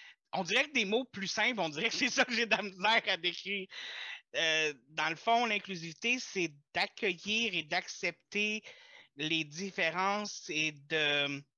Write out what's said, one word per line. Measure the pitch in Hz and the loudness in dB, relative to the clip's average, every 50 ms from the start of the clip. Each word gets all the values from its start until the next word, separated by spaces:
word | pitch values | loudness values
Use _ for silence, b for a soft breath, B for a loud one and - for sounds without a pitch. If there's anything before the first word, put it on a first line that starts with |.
| B B B B _ _ - | B B B B _ _ -4
On | 135 - | -4 0
dirait | 156 202 247 294 | 2 2 2 2
que | 302 302 | 2 2
des | 247 214 | 0 2
mots | 190 214 240 269 | 4 2 2 0
plus | - - 196 196 175 | 0 -6 -6 -6 -4
simples, | - 220 214 240 254 208 | 0 2 2 2 2 2
on | 175 160 | 0 0
dirait | 147 151 226 226 | 0 0 -2 0
que | - | 0
c'est | - 254 247 | 2 0 2
ça | - 262 247 | 4 2 2
que | 254 240 | 2 2
j'ai | 220 240 | 0 2
de | 208 214 | 2 2
la | - 208 | 0 0
misère | 202 185 185 185 214 226 226 - 214 | -4 -6 -2 2 4 4 4 4 2
à | 190 | -2
décrire. | 175 165 175 170 - - 185 202 196 190 B B B B B B B B B B B B _ - | 0 0 -2 -2 -2 -6 -4 -4 -4 -6 B B B B B B B B B B B B _ -2
Euh, | 143 165 160 156 160 156 151 147 123 _ 139 | 0 2 4 4 4 4 2 0 -4 _ _
dans | 156 160 156 160 | -4 0 0 0
le | 165 | 0
fond, | 147 - 226 233 233 240 | 0 2 4 4 6 6
l'inclusivité, | 226 208 202 - 190 190 170 165 170 156 - - 226 247 254 | 4 2 0 -2 -4 -8 -6 -6 -10 -10 -4 0 0 0 0
c'est | - - - 196 175 160 147 143 _ _ - | -2 -4 -2 -2 -2 -2 -2 -10 _ _ -2
d'accueillir | 175 196 202 - - 226 202 180 165 - 196 214 226 233 220 180 | -2 -2 -2 -2 -2 -2 -2 -2 -2 -2 -2 0 0 0 0 -2
et | 170 160 | -2 -2
d'accepter | 147 175 180 185 - - - - 175 165 - _ _ - 208 208 214 214 214 B B B B B B B B B B B | 0 -2 -2 -2 -4 -8 -6 -6 -6 -6 -6 _ _ -2 -2 0 0 -2 -4 B B B B B B B B B B B
les | 143 151 156 165 160 156 | -6 -2 0 0 0 0
différences | 147 147 165 196 196 190 - 175 165 160 180 190 196 202 208 208 202 - - - - | -2 -6 -8 -8 -6 -2 0 0 0 2 2 2 2 2 0 -2 -4 -8 -10 -10 -6
et | 151 151 156 156 151 | -2 0 0 0 -2
de, | 143 139 143 165 156 151 147 147 147 143 139 143 139 143 - _ | -6 -6 -2 0 2 2 4 4 2 2 0 -2 -6 -8 -14 _